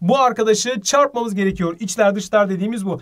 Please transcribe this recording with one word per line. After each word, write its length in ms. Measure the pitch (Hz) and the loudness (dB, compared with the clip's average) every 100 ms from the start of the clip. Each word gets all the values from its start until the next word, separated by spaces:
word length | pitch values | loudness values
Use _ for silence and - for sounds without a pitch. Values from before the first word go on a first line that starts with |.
bu 180 | 170 269 | 0 4
arkadaşı 600 | 254 233 220 208 247 254 | 2 2 0 0 0 -4
çarpmamız 540 | - 285 277 240 233 196 | 0 2 2 0 -4 -2
gerekiyor. 400 | 190 185 170 170 | -2 0 -4 -4
İçler 360 | 208 - 208 202 | -6 0 2 0
dışlar 340 | 190 214 202 | 0 2 2
dediğimiz 360 | 190 208 233 190 | 0 -4 -4 -6
bu. 160 | 165 | -6